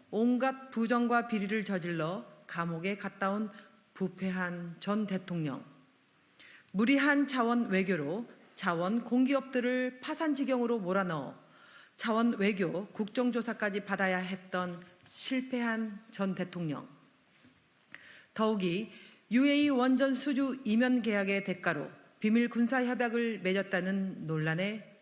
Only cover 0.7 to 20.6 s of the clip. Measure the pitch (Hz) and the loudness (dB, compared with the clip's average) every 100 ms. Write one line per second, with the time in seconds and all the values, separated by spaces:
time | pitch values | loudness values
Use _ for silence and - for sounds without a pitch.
0.7 | 226 226 240 240 240 233 214 196 220 202 | -2 2 2 4 2 2 -2 0 -2 0
1.7 | 190 175 170 160 202 - - - 170 170 | -2 -2 -2 -2 -4 -10 -18 -10 -6 -4
2.7 | 165 185 202 196 - 196 202 214 - - | -4 -4 -4 -8 -4 -2 0 -4 -8 -20
3.7 | - _ - 185 - 190 185 180 175 175 | -20 _ -4 -4 -2 -4 -2 -4 -4 -8
4.7 | 165 - 214 202 190 185 175 151 123 - | -8 -2 0 0 -4 -4 -2 -2 -4 -10
5.7 | - _ _ _ _ _ _ - - - | -20 _ _ _ _ _ _ -20 -20 -6
6.7 | 185 233 277 285 285 277 254 233 240 214 | 0 4 6 6 4 2 2 2 2 2
7.7 | 190 190 175 143 196 233 - - - 185 | 2 2 0 -2 -4 -8 -16 -20 -6 -2
8.7 | 170 180 233 233 247 262 269 262 254 240 | 0 0 -2 0 2 2 2 0 -2 0
9.7 | 254 254 254 - 311 320 269 262 254 233 | 0 -2 -6 -8 -2 0 0 0 0 0
10.7 | 233 175 190 185 156 131 - - - - | 0 0 0 0 -2 -6 -12 -20 -20 -20
11.7 | - - - 220 220 233 220 196 196 170 | -20 -20 -8 -2 2 2 2 0 2 -2
12.7 | 170 202 - 202 - 247 233 233 214 208 | -2 -6 -6 -4 0 0 0 -4 -4 -4
13.7 | 196 196 196 190 185 185 190 - 185 180 | -4 -4 0 0 0 -2 -8 -6 -4 -4
14.7 | 170 - - - - - 262 262 247 233 | -8 -14 -20 -20 -10 -4 -2 -2 -4 -2
15.7 | 220 220 202 - - 196 180 180 175 165 | -2 -4 -8 -12 -4 -4 -2 -6 -4 -4
16.7 | 135 - - _ _ _ _ - _ _ | -4 -8 -20 _ _ _ _ -20 _ _
17.7 | _ _ - - - - - 220 214 185 | _ _ -20 -20 -20 -10 0 0 2 0
18.7 | 175 220 - - - - 233 285 285 294 | 0 -4 -12 -20 -20 0 4 6 6 4
19.7 | 262 254 262 269 254 294 262 269 247 | 4 4 4 4 2 0 0 0 -2